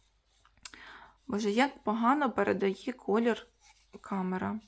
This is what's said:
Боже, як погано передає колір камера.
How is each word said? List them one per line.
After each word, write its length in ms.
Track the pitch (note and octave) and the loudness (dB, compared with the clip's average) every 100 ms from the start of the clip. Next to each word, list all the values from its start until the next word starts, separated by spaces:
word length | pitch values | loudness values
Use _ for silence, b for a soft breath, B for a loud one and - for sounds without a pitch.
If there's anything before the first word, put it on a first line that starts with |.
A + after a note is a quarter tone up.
| _ _ _ _ _ _ - B B B B B - | _ _ _ _ _ _ -14 B B B B B -6
Боже, 240 | G3+ G#3+ | -2 2
як 320 | G#3+ C#4 - | 4 2 0
погано 480 | - A3 A#3 D4 C4 | -2 2 4 4 2
передає 600 | - G3+ F#3+ G3 F#3+ - | 0 0 2 0 -2 -6
колір 540 | - - G#3 A#3 G#3+ - _ - - _ - | -6 0 2 2 0 -6 _ -20 -20 _ -18
камера. 600 | - G3 F#3 F#3 G3 G#3+ | -6 -4 -2 -2 -4 -6